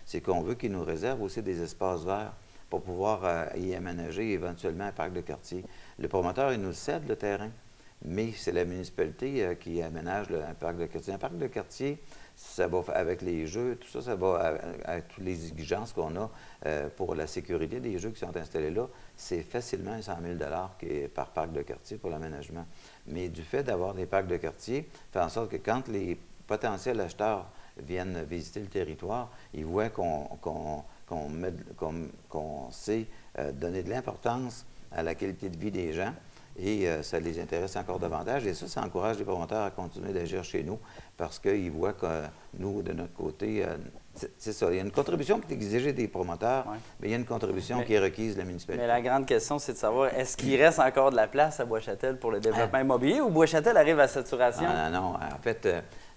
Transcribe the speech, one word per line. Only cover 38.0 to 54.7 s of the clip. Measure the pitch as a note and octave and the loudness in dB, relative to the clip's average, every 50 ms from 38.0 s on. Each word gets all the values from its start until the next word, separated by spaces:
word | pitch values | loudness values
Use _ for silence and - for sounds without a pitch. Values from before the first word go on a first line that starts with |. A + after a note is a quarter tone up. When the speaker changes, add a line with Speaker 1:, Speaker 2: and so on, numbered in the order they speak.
| F2+ E2+ D#2+ D#2 E2 G2 B2 C#3+ A#2+ | 0 -2 -2 -2 -2 0 -2 0 0
Speaker 1:
Et | G2+ F2 | 0 -2
ça, | E2+ F2 - | -2 -6 -6
ça | - - - | -4 -4 -4
encourage | F#2 F2+ F2+ F#2 A2 A2+ | -2 -2 0 0 0 0
les | G2+ G#2+ | 0 0
promoteurs | G2 F#2+ F2+ E2+ - G#2 A2 G#2 | -2 0 -2 0 -2 0 0 0
à | G2 | -2
continuer | F#2+ - F2+ F2 - F2+ F2 F2 G2 | -2 -4 -8 -6 -8 -8 -6 -2 -2
d'agir | F2+ E2+ E2 F2 F#2+ F2+ | -2 -2 -2 -2 -4 -4
chez | - - F2 D2+ | -2 -2 -2 -2
nous | D#2 G2+ A2+ - - - - - - - | -2 -4 -6 -8 -14 -16 -18 -18 -18 -6
parce | - E2 D#2+ - - | -6 -6 -6 -4 0
qu'ils | - G2+ G2 G#2+ F#2 F2 | 2 4 4 4 2 0
voient | D2 D#2 F2 G2 G2+ | 0 0 0 0 0
que, | - - | 0 -2
euh, | E2+ E2 D#2+ D2+ D2 D#2+ - - - - - | 0 0 0 -2 -6 -10 -14 -18 -16 -10 -6
nous, | - G2+ G2 G#2 F2 | -4 -2 -2 -2 -2
de | F2 F2 | -2 -4
notre | D#2+ F2 F2 - | -4 -4 -8 -6
côté, | - E2+ D#2 D#2 - G2 G#2+ A2 G#2 F2+ | -4 -4 -4 -2 -2 -2 0 0 0 0
euh, | E2+ E2 D2+ - - - - - - - | 0 -2 -4 -8 -10 -12 -14 -18 -16 -12
c'est, | - - - - | -10 -10 -10 -10
c'est | - - A2 G#2 | -8 -6 -6 0
ça. | - G#2+ F2 | 2 4 4
Il | F2 | 4
y | F#2 | 4
a | F#2+ | 2
une | G#2 | 2
contribution | G2 - C#3+ - E3+ D#3+ C#3+ C#3 G#3 A3+ | 2 2 2 2 2 0 4 2 2 2
qui | G#3+ D#3+ | 2 -4
est | - | -4
exigée | A#2+ A2 G2 G#2 A#2+ B2+ D3 C3+ | -4 -2 0 0 2 2 2 0
des | C3 A#2 G2 | 0 -2 -2
promoteurs, | - F2+ F2+ F2+ E2+ E2+ G2+ A#2 C3 C3+ B2 | 0 -2 -2 -2 -2 0 2 2 2 2 0
Speaker 2:
Ouais. | G#2 G#2+ A2 - - - - | -2 -6 -8 -10 -14 -12 -6
Speaker 1:
mais | - G#2 | -2 0
il | A2 | 0
y | |
a | |
une | A#2+ B2 | 0 0
contribution | A#2+ A#2 A2+ A#2 - - F#2+ - - A#2+ B2 | -2 -2 -2 0 0 0 0 -2 0 0 -2
Speaker 2:
Mais, | A#2+ | 4
Speaker 1:
qui | A2+ A2 | 6 6
est | G#2 | 8
requise | F#2+ F#2+ F#2 - A2 A2+ G2+ | 8 6 2 2 -2 -2 -2
de | F#2 | -2
la | F#2 | -4
municipalité. | F#2 F2 F2 - - F2+ - A#2+ | -4 -4 -6 -4 -4 -2 0 4
Speaker 2:
mais | |
la | A#2 A#2 A#2+ | 4 4 4
grande | A#2+ B2+ B2+ C#3 C3+ | 4 4 4 4 4
question, | B2+ C3 A2+ A2 - D3 D3 | 6 4 4 4 4 0 0
c'est | - - A#2+ | 0 -4 -4
de | - | 2
savoir, | - G#2+ A2+ B2+ C#3 C3 - | 2 4 4 6 4 4 4
est-ce | C3 B2+ - - | 2 0 0 -2
qu'il | - - C3+ C3+ B2 | -2 2 4 8 10
reste | D3 E3 E3 D#3+ | 10 10 10 10
encore | C#3 C3 C3+ C#3 C3+ C3+ | 6 8 8 8 8 8
de | C3 | 8
la | A#2 G#2+ | 8 4
place | G#2+ - C#3 D3 D#3 D3+ - | 6 6 6 6 6 4 0
à | B2+ | 0
Bois-Châtel | A#2 A2+ A2 G#2+ - G2+ G2+ - C3 C3 B2+ | 0 0 0 0 -2 -4 0 0 0 0 2
pour | - A#2 | 0 0
le | A2 G2+ | 2 4
développement | G#2+ A2+ G#2+ A2 A#2 G#2+ - C3+ | 4 4 4 4 4 4 4 4
Speaker 1:
Ah. | C3 | 6
Speaker 2:
immobilier | C3+ C3 A#2 B2 C#3+ G#3 C#4+ D4+ | 6 4 6 6 6 6 6 4
ou | A#3 | 6
Bois-Châtel | E3+ D#3 E3 D3+ E3 D#3+ D3+ A#3 A#3 F#3+ | 8 8 8 8 8 6 6 8 10 10
arrive | D3+ D3 E3 D3+ | 10 10 10 10
à | C#3 C3 | 8 8
saturation? | - C#3+ B2 - - A#2+ B2+ A#2+ A2+ - - | 8 0 -2 0 4 6 6 6 6 4 2
Speaker 1:
Non, | E3+ | 2